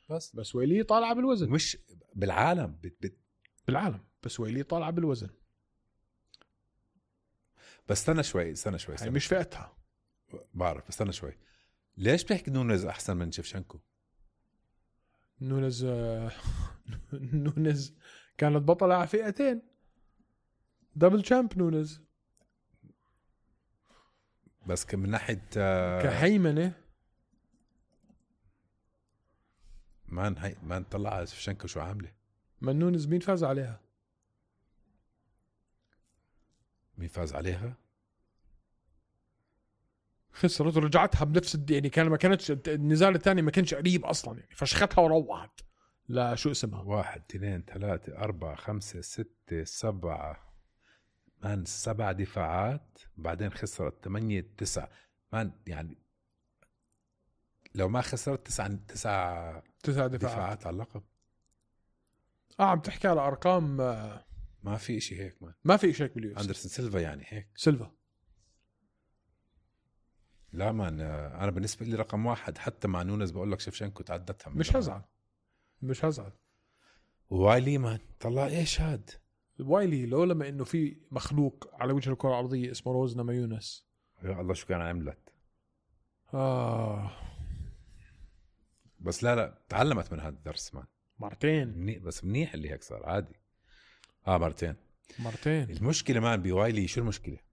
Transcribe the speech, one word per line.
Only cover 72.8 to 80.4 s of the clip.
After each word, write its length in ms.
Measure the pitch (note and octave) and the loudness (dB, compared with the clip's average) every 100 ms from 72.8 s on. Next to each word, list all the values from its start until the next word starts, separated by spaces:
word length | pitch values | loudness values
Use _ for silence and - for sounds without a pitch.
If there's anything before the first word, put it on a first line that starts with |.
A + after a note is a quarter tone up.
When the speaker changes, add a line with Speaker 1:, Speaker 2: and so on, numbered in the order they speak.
| G2+ | -2
Speaker 1:
مع 140 | F2+ | -2
نونز 280 | F2 G#2 F#2+ | -2 -2 -2
بقول 220 | F2 G2+ | -4 -4
لك 80 | F#2 | -4
شفشنكو 420 | - - G2+ - | -6 -8 -8 -10
تعدتها 480 | - F2 F2+ G2 - | -10 -8 -8 -12 -8
من 60 | C#3+ | -4
Speaker 2:
مش 100 | D#3+ | 2
Speaker 1:
زمان. 160 | C4 | 2
Speaker 2:
هزعل. 200 | E3+ G2+ - _ _ _ _ _ _ _ | 2 -4 -12 _ _ _ _ _ _ _
مش 220 | C3 C3 | -6 -2
هزعل. 280 | D#3+ C#3+ G2 - _ _ _ _ _ _ _ _ _ | 0 -2 -8 -16 _ _ _ _ _ _ _ _ _
Speaker 1:
وايلي، 480 | F#2 G2 B2 C3 C#3+ | 6 8 8 6 2
مان، 200 | A#2+ A2+ - - | 0 -4 -8 -8
طلع 260 | A#2 B2+ C#3 | -4 -2 0
إيش 340 | E3 D#3+ - | 0 0 0
هاد؟ 300 | D#3+ A#2+ - - - _ _ - | 0 -2 -6 -20 -20 _ _ -10
Speaker 2:
وايلي 460 | C3+ F#3 F#3+ C#3+ A#2+ | 0 2 4 2 0
لو 180 | C3 | 2
لما 240 | F3+ D#3+ | 2 2